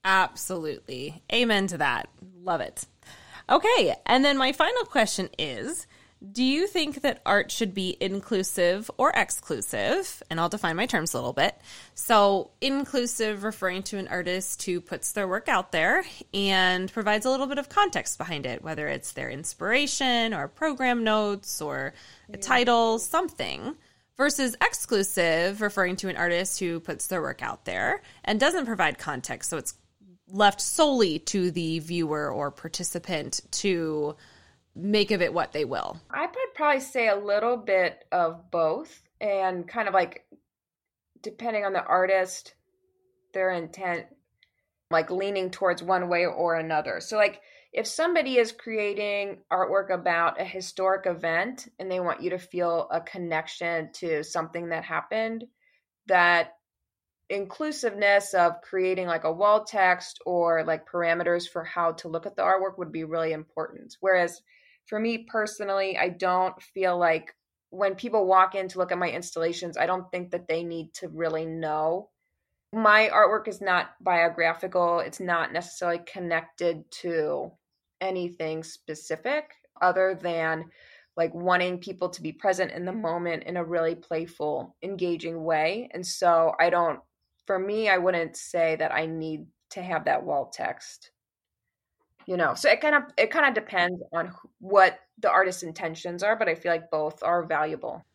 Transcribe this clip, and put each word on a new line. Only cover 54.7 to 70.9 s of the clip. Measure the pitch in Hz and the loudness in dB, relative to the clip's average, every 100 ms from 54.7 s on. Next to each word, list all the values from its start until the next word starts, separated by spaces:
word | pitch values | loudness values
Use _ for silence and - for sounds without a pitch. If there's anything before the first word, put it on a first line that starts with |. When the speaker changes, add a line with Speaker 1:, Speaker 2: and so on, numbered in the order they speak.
| 160 | -6
Speaker 2:
happened, | - 160 - 220 226 226 233 _ _ _ _ _ - | -4 -6 -2 -4 -2 -6 -12 _ _ _ _ _ 2
that | 180 175 170 165 - _ _ _ _ _ _ _ | 6 8 6 2 -8 _ _ _ _ _ _ _
inclusiveness | 196 190 - 302 302 233 202 202 202 196 | -6 -6 -6 -6 -2 -4 2 4 4 4
of | 190 175 170 | 4 4 2
creating, | - 190 185 185 180 | -6 -2 0 0 -2
like, | 165 | -2
a | 165 | -2
wall | 165 208 214 | 2 4 4
text | 214 214 185 180 - - - | 2 2 4 2 -2 -10 -2
or, | 180 170 165 | 2 2 2
like, | 156 156 156 | 2 -2 -4
parameters | 180 170 170 175 175 175 | -2 0 2 2 0 -2
for | 175 | -10
how | 165 175 170 | -6 0 0
to | 165 170 | -2 -6
look | 165 180 | -6 -6
at | - | 0
the | |
artwork | 180 190 190 185 | 2 2 0 -6
would | 170 | -8
be | 160 | -8
really | 160 165 160 | -4 -2 -2
important. | 156 160 - - - - - | -4 -8 -8 -8 -10 -20 -2
Whereas | 190 185 175 - _ _ _ _ _ | 4 4 4 -2 _ _ _ _ _
for | 214 | -4
me | 226 226 | -2 -4
personally, | 226 226 214 - 202 196 190 - | -4 -4 -2 -4 -2 0 0 0
I | 185 | -2
don't | 175 185 185 185 - | 0 0 2 0 -4
feel | - 190 185 175 | -14 -2 0 2
like | 170 160 160 _ _ _ _ | 2 2 -2 _ _ _ _
when | 185 196 | -2 -2
people | 190 240 214 185 | -2 -2 0 6
walk | 190 190 196 | 6 6 2
in | 185 | -6
to | 185 | -2
look | 180 | -2
at | 180 | 0
my | 175 | -2
installations, | 131 175 165 165 175 175 165 | -4 -8 -2 -2 -2 -8 -2
I | 165 | 0
don't | 185 185 | 0 -4
think | 180 180 | -8 -6
that | 175 175 | -8 -4
they | 165 | -4
need | 170 165 160 | -4 -8 -10